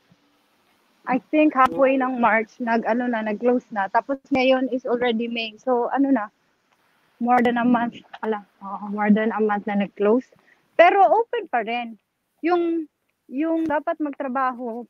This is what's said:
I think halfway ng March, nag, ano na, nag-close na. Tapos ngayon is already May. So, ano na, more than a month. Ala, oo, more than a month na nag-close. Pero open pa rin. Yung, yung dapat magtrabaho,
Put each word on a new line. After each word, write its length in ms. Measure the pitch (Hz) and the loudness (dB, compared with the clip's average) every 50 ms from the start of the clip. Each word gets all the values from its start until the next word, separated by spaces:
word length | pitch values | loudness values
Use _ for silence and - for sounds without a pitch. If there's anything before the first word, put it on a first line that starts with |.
| _ _ _ _ _ _ _ _ _ _ _ _ _ _ _ _ _ _ _ _ - - | _ _ _ _ _ _ _ _ _ _ _ _ _ _ _ _ _ _ _ _ -4 -2
I 80 | 254 254 - _ - | -2 -2 -2 _ 2
think 240 | 311 311 311 - | 4 4 4 4
halfway 400 | 254 262 254 254 - 277 262 269 | 4 4 4 4 4 4 4 4
ng 240 | 269 254 254 262 240 | 2 0 -2 0 0
March, 400 | 240 220 208 226 220 - _ - | 2 2 2 2 0 -2 _ -8
nag, 240 | 247 233 233 233 - | -4 -2 -2 0 0
ano 240 | 190 226 240 247 247 | 0 -2 -2 -2 -2
na, 160 | 240 220 220 | -4 -4 -4
nag-close 400 | 214 214 202 233 247 247 254 - - 233 | -4 -4 -2 0 0 0 0 -2 -4 -6
na. 160 | 202 190 196 | -6 -4 -2
Tapos 320 | - 233 - - 277 269 _ - | -2 -2 -2 -2 -6 -8 _ -4
ngayon 400 | 277 254 254 262 262 254 262 247 | -2 0 2 2 2 2 0 -2
is 160 | 226 262 - | -4 -4 -4
already 400 | - 233 240 247 247 226 220 240 | -4 -2 -2 0 0 -2 -2 -4
May. 320 | 233 233 233 226 220 214 | -4 -6 -8 -8 -10 -12
So, 320 | 214 - 254 247 240 240 180 | -10 -4 -2 -2 -2 -2 -2
ano 240 | - 262 277 269 269 | 0 0 0 2 0
na, 160 | 226 208 214 _ _ _ _ _ _ _ _ _ _ _ _ _ _ _ _ _ | 0 -2 -6 _ _ _ _ _ _ _ _ _ _ _ _ _ _ _ _ _
more 240 | - 233 240 247 247 | -6 0 2 2 4
than 160 | 233 247 240 | 4 2 0
a 80 | 240 233 | 0 2
month. 320 | 247 247 226 233 233 - - - _ - - | 2 2 2 0 -2 -6 -10 -18 _ -16 -8
Ala, 240 | - 220 214 208 196 _ _ - | -6 -6 -6 -6 -8 _ _ -18
oo, 240 | 202 190 202 180 202 208 202 | -14 -12 -12 -10 -10 -8 -6
more 160 | 208 208 214 | -2 2 2
than 240 | 208 220 220 226 196 | 2 2 2 -2 -2
a 80 | 208 | -2
month 240 | 214 214 208 208 196 | -2 -2 -2 -4 -4
na 160 | 214 202 202 | -4 -4 -4
nag-close. 480 | 202 190 - - 202 208 220 262 - _ _ _ _ _ _ _ _ _ _ | -4 -4 -4 -2 0 2 2 0 0 _ _ _ _ _ _ _ _ _ _
Pero 240 | - 330 359 403 403 381 320 | 4 6 6 6 6 6 6
open 400 | 330 440 466 - - 466 403 - | 6 4 0 0 -4 -8 -6 -4
pa 160 | - 240 214 | -4 -4 -2
rin. 320 | 214 233 240 240 233 220 - _ _ _ _ _ _ _ _ - | -4 -6 -6 -8 -10 -14 -18 _ _ _ _ _ _ _ _ -2
Yung, 400 | 330 359 349 339 339 339 330 311 - _ _ _ _ _ _ _ | 0 2 2 0 0 -2 -4 -6 -8 _ _ _ _ _ _ _
yung 400 | - 247 269 311 330 330 330 320 | -10 -6 -4 -2 -2 0 0 0
dapat 320 | 311 285 311 294 339 330 | 0 -2 -2 -2 -4 -6
magtrabaho, 880 | - 302 294 277 - 277 269 240 269 262 254 254 233 254 233 220 240 233 - | -4 -4 -6 -6 -8 -8 -6 -4 -2 -2 -2 -4 -6 -8 -10 -10 -10 -12 -12